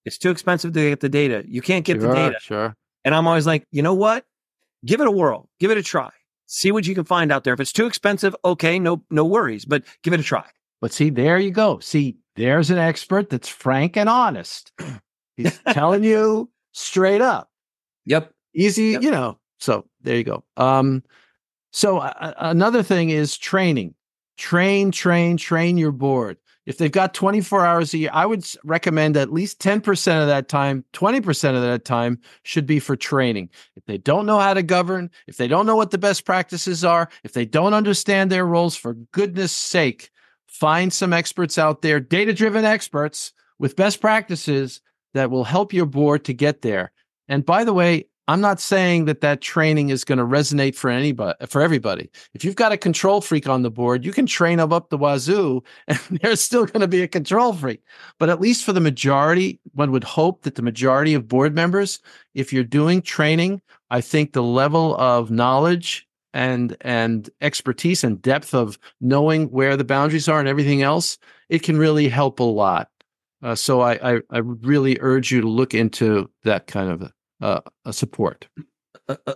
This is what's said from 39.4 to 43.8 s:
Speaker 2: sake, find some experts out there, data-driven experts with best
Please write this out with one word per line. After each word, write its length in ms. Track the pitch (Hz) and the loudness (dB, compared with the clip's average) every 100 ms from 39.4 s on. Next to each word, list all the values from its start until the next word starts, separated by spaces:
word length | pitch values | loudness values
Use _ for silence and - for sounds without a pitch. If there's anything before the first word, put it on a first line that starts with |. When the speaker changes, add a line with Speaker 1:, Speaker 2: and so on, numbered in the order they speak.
| 185 | -4
Speaker 2:
sake, 580 | - - 180 143 - - _ _ _ _ | -4 -2 0 0 -2 -12 _ _ _ _
find 480 | - 156 160 185 | -2 0 2 0
some 180 | - 185 | -2 0
experts 460 | 170 156 - 170 - | 0 -2 -4 -4 0
out 240 | 156 147 | 0 0
there, 180 | 160 147 | 0 0
data-driven 640 | 127 170 208 196 220 208 | 0 0 0 0 0 2
experts 720 | 220 220 - 151 151 - - - _ _ | 0 0 -2 -4 -4 -6 -14 -16 _ _
with 180 | 143 | -4
best 240 | - | 0